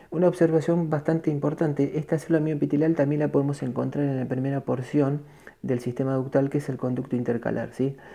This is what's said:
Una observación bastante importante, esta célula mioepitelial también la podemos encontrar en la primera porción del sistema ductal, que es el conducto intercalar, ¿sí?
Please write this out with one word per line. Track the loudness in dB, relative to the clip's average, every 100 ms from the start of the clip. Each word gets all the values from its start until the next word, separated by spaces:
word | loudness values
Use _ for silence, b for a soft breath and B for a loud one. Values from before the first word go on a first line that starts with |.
| B
Una | 2 2
observación | 4 4 4 2 2 2
bastante | 0 0 0 0
importante, | 0 -2 0 0 2 0 0
esta | -2 -4
célula | 2 2
mioepitelial | 2 0 0 2 2
también | 4 2 2
la | 2
podemos | 2 2 -2
encontrar | -4 -2 -2 -2 -2
en | -2
la | -2
primera | -2 -2 -2
porción | -2 -4 0 0 2 0 B B B B
del | -4 -2
sistema | -2 -2 0
ductal, | 0 0 0 2
que | -2
es | -4
el | -4
conducto | -2 -4 -2 -2
intercalar, | 0 -2 -2 -4 -6
¿sí? | -4 -4 -4 B